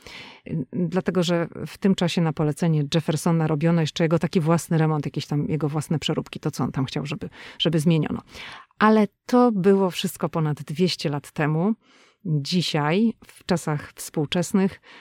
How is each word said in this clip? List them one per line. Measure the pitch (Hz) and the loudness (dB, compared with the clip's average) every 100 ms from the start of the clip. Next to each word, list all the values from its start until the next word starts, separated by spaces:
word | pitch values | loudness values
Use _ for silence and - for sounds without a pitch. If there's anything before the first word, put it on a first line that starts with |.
| - - - - - | -16 -20 -20 -18 -8
y, | - - | -6 -4
dlatego | - 170 180 175 175 | -4 -2 -2 0 0
że | 170 170 165 - 156 | 2 0 -2 -8 -12
w | - | -2
tym | 196 | 0
czasie | 185 170 - | 2 0 2
na | 160 | 0
polecenie | - 151 147 170 156 143 | 0 0 0 2 2 2
Jeffersona | 170 - 156 175 165 156 | 0 0 0 2 2 2
robiono | 156 165 170 | 2 2 2
jeszcze | 151 - | 0 0
jego | 160 160 | 2 2
taki | 165 185 | 0 0
własny | 151 170 - 165 | 2 0 2 2
remont, | 160 151 | 2 0
jakieś | 143 151 - | -4 -6 -4
tam | 147 - | -2 -2
jego | 151 151 | -2 -2
własne | 156 - 156 | -2 -2 -2
przeróbki, | - 147 - - | -2 -4 -6 -6
to | 156 | -6
co | - | -4
on | 127 | -4
tam | 135 | -2
chciał, | 131 147 147 | -4 -4 -8
żeby, | 160 - - - - | -8 -12 -16 -18 -4
żeby | 170 160 | 0 2
zmieniono. | 160 160 - - - - - - - - | 2 2 0 -6 -10 -18 -18 -18 -16 0
Ale | 214 220 202 _ - | 4 4 2 _ 0
to | 247 247 | 4 4
było | 202 190 196 185 | 4 4 4 2
wszystko | - 190 - 160 | 0 -6 -4 -4
ponad | 170 156 147 | 0 -2 -2
dwieście | 143 151 180 - 156 | -6 0 0 0 -4
lat | 143 - | -4 -6
temu. | - 147 156 196 220 _ _ _ _ 185 | -2 0 2 0 -2 _ _ _ _ -4
Dzisiaj, | 147 139 175 - 156 147 185 226 - - | -2 0 -2 0 0 0 2 2 -2 -10
w | - | -10
czasach | - 175 - 147 - | -2 -2 0 -4 -6
współczesnych, | - - 165 143 180 165 196 190 - - - | -14 -8 -4 -2 0 0 2 0 -2 -16 -20